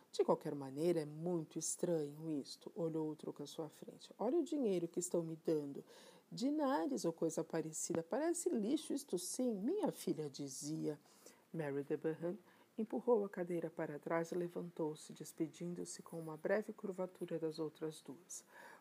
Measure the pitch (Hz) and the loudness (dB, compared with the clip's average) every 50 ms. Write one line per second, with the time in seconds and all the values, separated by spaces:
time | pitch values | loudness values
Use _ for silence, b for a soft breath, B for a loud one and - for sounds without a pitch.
0 | B B - - 403 - 185 - - 160 - 143 139 135 131 143 156 175 175 165 | B B 0 2 6 6 6 4 4 0 -2 -2 -4 -4 -2 2 4 4 6 4
1 | 151 147 147 156 160 175 180 170 156 151 - 165 160 - - - - 175 175 160 | 2 0 -4 -2 0 0 2 0 0 -2 -4 -4 -2 -2 0 0 2 4 4 4
2 | 151 143 147 151 160 160 156 143 127 - - - - - - - 170 165 156 160 | 2 0 -4 -6 -4 -2 -2 -2 -2 -4 -8 -12 -12 -12 -4 -2 -2 0 0 0
3 | 156 156 151 151 - - 151 - 143 143 - - 160 151 - - - - - - | 0 -2 -2 -4 -6 -8 -8 -8 -10 -10 -8 -8 -8 -8 -8 -12 -14 -14 -14 -16
4 | - - - - 190 226 269 349 311 269 320 294 269 220 196 175 170 170 - - | -18 -18 -6 -2 0 2 4 4 2 2 0 2 2 4 4 2 2 0 0 -2
5 | 170 - - 175 170 160 165 160 - - 165 151 147 143 139 - - B B B | -2 2 0 0 0 0 -4 -2 2 2 2 4 2 0 -6 -8 -12 B B B
6 | B B B B B B - 170 220 277 294 311 302 262 269 302 330 311 269 220 | B B B B B B -6 0 0 2 2 4 4 4 4 4 2 2 0 2
7 | - - 165 - - 165 156 - 160 - - 165 156 160 156 - - - 165 165 | 2 0 2 2 2 2 2 0 -2 0 0 -2 -2 -2 -2 -4 -2 0 0 0
8 | 165 - - 240 302 330 349 339 - 370 349 240 202 208 285 302 - - - 277 | 0 0 0 2 2 2 2 2 2 2 4 4 4 4 2 2 2 0 -2 -2
9 | - - - 175 175 - - - 254 247 226 190 185 247 359 427 381 247 - - | 0 0 0 0 0 -2 0 2 2 2 2 2 2 2 2 4 4 2 2 0
10 | - - 160 147 156 147 131 - 147 139 131 - - 143 156 160 156 151 151 147 | 0 0 0 0 0 -4 -4 -6 -6 -6 -6 -6 -4 -2 -2 0 0 -2 -2 -2
11 | B B B B B B B B B _ - 165 156 143 139 143 143 - 156 147 | B B B B B B B B B _ -6 -4 -2 0 0 -2 0 0 -2 0
12 | - 160 156 156 165 170 185 214 B B B B B B B - 220 - - 254 | 0 0 -2 0 0 -2 -2 -4 B B B B B B B -4 -4 -2 -2 0
13 | 214 - 240 220 202 196 - - 175 175 180 170 165 160 160 - 165 156 151 143 | 4 4 4 6 4 2 -2 -4 -2 0 0 0 0 -2 -2 -2 -4 -2 -4 -6
14 | - - 165 165 165 165 - 180 175 170 170 180 180 175 170 - 170 151 156 156 | -2 2 2 2 2 2 0 -2 -2 -2 -2 -6 -6 -6 -4 -2 -2 -2 -2 -4
15 | - - 156 - 156 - - - 170 151 143 - 170 175 175 175 180 170 - - | -10 -14 -14 -12 -12 -14 -4 -2 -2 -2 -2 -6 -6 -6 -4 -4 -6 -8 -8 -12
16 | - - - 165 165 156 156 156 - - 196 214 208 - 214 - - 202 185 185 | -12 -10 -10 -8 -8 -8 -8 -4 0 2 2 2 2 -2 -6 -6 -6 -6 -2 -2
17 | 185 180 185 - 180 175 170 160 156 160 156 156 160 151 147 - 156 156 156 - | -4 -4 -4 -6 -6 -4 -2 -2 -2 -2 -2 -2 -4 -4 -4 -4 -6 -6 -6 -8
18 | - - 135 117 - - - - - B B B B B B B | -12 -14 -14 -14 -12 -12 -12 -12 -12 B B B B B B B